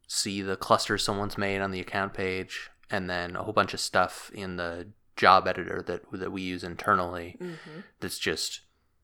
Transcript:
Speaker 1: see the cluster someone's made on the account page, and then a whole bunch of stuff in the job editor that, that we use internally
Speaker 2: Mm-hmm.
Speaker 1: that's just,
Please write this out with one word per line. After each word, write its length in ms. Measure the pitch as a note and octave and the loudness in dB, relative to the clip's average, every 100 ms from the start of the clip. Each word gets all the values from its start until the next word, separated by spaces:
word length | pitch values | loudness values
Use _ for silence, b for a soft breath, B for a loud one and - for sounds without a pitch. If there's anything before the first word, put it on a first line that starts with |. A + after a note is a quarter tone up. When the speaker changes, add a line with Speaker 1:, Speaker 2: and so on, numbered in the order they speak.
| - | -6
Speaker 1:
see 360 | - G#2 G2 | -4 -2 -2
the 140 | G2 F#2+ | -2 -2
cluster 400 | - A2 - G2+ | 4 4 4 0
someone's 380 | - G2+ G#2 - | 0 -2 -2 -2
made 220 | G2 G2 | 0 0
on 100 | G2 | -2
the 80 | F#2 | -4
account 340 | F2+ G2 G2 | -4 -2 -2
page, 560 | - F#2+ F#2 F#2+ - - - - | -2 -2 -2 -6 -10 -12 -18 -6
and 200 | G2+ F2+ | -4 -2
then 240 | F2+ F2 | -4 -4
a 80 | F#2 | -6
whole 100 | G2 | 2
bunch 220 | G#2 F#2+ | 4 4
of 60 | F#2+ | 2
stuff 500 | - G2 F2+ - - | 2 4 2 0 -14
in 240 | - F#2+ F2+ | -10 -6 -4
the 320 | E2+ E2+ F#2+ - _ - | -4 -6 -10 -16 _ 4
job 320 | G2 F#2+ F#2 | 8 8 8
editor 340 | F#2 F2 F#2 | 0 -2 -4
that, 200 | - F2 - | -4 -6 -8
that 180 | F#2+ F#2 | -8 -6
we 120 | F#2+ | -4
use 200 | F#2 F2+ | -4 -6
internally 720 | F2+ E2+ G#2 F#2+ F2 F2 E2+ - | -6 -2 4 4 2 -4 -10 -10
Speaker 2:
Mm-hmm. 400 | F3+ D#3+ - D#3 - - | -12 -12 -14 -16 -18 -10
Speaker 1:
that's 220 | G2 - | -8 -4
just, 400 | F#2+ D#2 - - _ _ _ _ | -2 -2 -4 -8 _ _ _ _